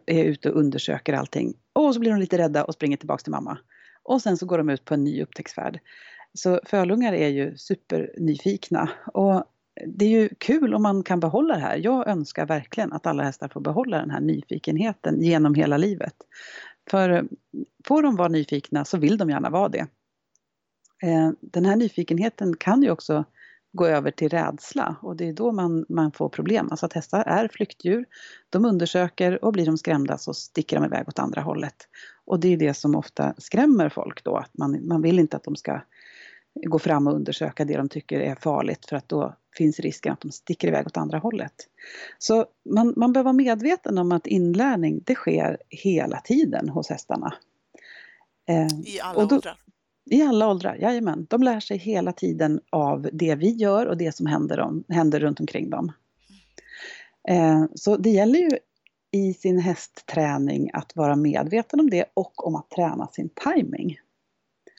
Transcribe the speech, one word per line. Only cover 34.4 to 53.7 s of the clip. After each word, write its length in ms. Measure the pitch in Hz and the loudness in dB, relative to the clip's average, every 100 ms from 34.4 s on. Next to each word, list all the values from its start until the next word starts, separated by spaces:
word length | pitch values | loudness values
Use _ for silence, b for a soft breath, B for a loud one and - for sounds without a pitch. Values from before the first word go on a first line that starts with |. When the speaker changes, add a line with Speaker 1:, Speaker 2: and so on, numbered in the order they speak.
| - - | -4 -6
Speaker 1:
man, 280 | 143 143 165 | -4 -4 -2
man 140 | 165 | 0
vill 160 | 160 180 | 4 4
inte 180 | 156 156 | 4 0
att 80 | |
de 120 | - 147 | -8 -8
ska 260 | - - - B B B B B B - - | -6 -8 -8 B B B B B B -12 -2
gå 120 | 160 | -2
fram 280 | 165 151 143 | 2 2 2
och 80 | |
undersöka 500 | 151 139 - 156 - | 0 -4 -6 -6 -4
det 120 | 147 147 | -4 -2
de 120 | 139 | -4
tycker 320 | 156 - 147 | -6 -6 -4
är 140 | 143 | -4
farligt 520 | 135 160 143 - 156 - | -4 -2 -2 -2 -6 -8
för 100 | 143 | -10
att 120 | - | -4
då 280 | 151 143 - _ - | -4 -4 -8 _ 0
finns 240 | 156 151 | 0 0
risken 320 | 151 151 156 | -6 -6 -6
att 80 | 147 | -6
de 100 | 156 | -10
sticker 380 | - - 175 175 | -14 -8 -4 0
iväg 180 | 151 147 | -2 -2
åt 100 | - | -6
andra 220 | 151 156 | -4 -4
hållet. 360 | 214 226 - - - _ B B B B | -6 -6 -10 -14 -20 _ B B B B
Så 280 | - 220 - _ | 0 0 0 _
man, 300 | - 208 240 - | -2 2 2 2
man 160 | 240 | 2
behöver 120 | 254 | 4
vara 80 | 262 | 4
medveten 640 | 262 262 226 247 359 - 190 | 4 4 2 0 -2 -2 0
om 140 | 180 | 2
att 140 | 175 - | 0 0
inlärning, 760 | 196 175 175 269 226 160 156 175 | 2 2 2 2 2 0 -2 -2
det 80 | |
sker 440 | 254 - 160 160 - - | -2 0 0 0 -4 -10
hela 520 | - 196 165 - - | -6 0 0 -2 -6
tiden 480 | - 254 320 - - | 0 2 2 0 -4
hos 200 | 143 156 | -4 -6
hästarna. 460 | 160 - - - - _ _ _ - B B B B B _ - | -8 -6 -6 -6 -10 _ _ _ -20 B B B B B _ -2
Eh, 460 | 165 156 156 160 | 0 2 -2 -8
Speaker 2:
I 60 | 196 | -8
alla 180 | 185 185 | -4 0
Speaker 1:
och 100 | 208 | 4
då 60 | |
Speaker 2:
åldrar? 260 | 277 180 - _ _ _ _ - | 2 0 -12 _ _ _ _ 0
Speaker 1:
I 120 | 254 | 2
alla 260 | 302 220 214 | 4 4 4
åldrar, 280 | 190 185 - | 2 -2 -2
jajamän. 500 | 214 240 214 165 160 | -2 0 -2 -4 -2
De 120 | 233 | 2
lär 180 | 254 220 | 2 2
sig 180 | - 202 | -4 -6
hela 340 | 185 208 180 | -2 -2 -2
tiden 480 | 175 185 160 156 151 - | -2 -4 0 0 0 -2
av 380 | 160 143 143 151 | -2 0 -2 -4
det 220 | 160 165 | -2 0
vi 160 | 147 180 | 2 0
gör 360 | 233 208 | 0 2